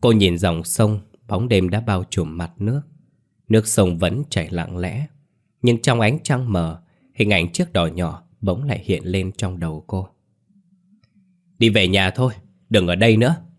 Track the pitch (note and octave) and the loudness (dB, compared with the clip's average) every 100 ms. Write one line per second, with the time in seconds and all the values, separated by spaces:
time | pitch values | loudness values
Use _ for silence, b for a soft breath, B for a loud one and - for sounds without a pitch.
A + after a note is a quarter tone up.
0 | B2 A2+ G2 E2+ F#2 E2 E2 - A2 G#2+ | 4 4 4 2 0 -2 -4 0 0 0
1 | - _ _ G2+ B2 G#2+ F#2 G2 A#2 G2 | -6 _ _ -4 0 2 2 -2 -2 -4
2 | F#2+ - D#2+ E2 E2 _ G2+ C3+ - _ | -4 -4 -4 -6 -10 _ -4 -4 -6 _
3 | _ _ _ _ _ A2 G#2+ - F#2+ E2+ | _ _ _ _ _ 2 2 2 2 2
4 | F2 - - - D#2+ E2+ E2 F2 F2+ A2+ | -2 -2 -6 -6 -6 -6 -8 -6 -6 -6
5 | D3+ _ _ _ _ _ A#2+ A#2 B2+ A#2+ | -10 _ _ _ _ _ 0 2 0 2
6 | A2 D3 - C3 B2+ F#2+ E2 E2+ b b | 2 0 -2 -2 0 -2 -2 -6 b b
7 | b - G#2 G2 E2+ - F3 - E2 E2+ | b -2 2 2 0 -2 -2 0 -2 -2
8 | F2 D#2 _ _ G2+ F2+ C#3+ A2+ - F2+ | -6 -6 _ _ -4 -2 -4 -6 -4 -4
9 | E2+ F#2 F#2 - F#2+ F2+ E2 D#2 - F#2+ | -2 -4 -4 -6 -6 -6 -8 -8 -8 -8
10 | F#2+ _ _ _ _ _ _ _ _ _ | -8 _ _ _ _ _ _ _ _ _
11 | _ _ _ _ _ _ A2+ G#2+ F#2 G2 | _ _ _ _ _ _ 2 4 2 2
12 | F#2+ F#2 B2+ G#2+ - _ _ A2 F2+ F2 | 0 0 -2 -4 -18 _ _ 0 2 2
13 | A2+ A2 A#2+ E3 - | 4 4 4 0 -4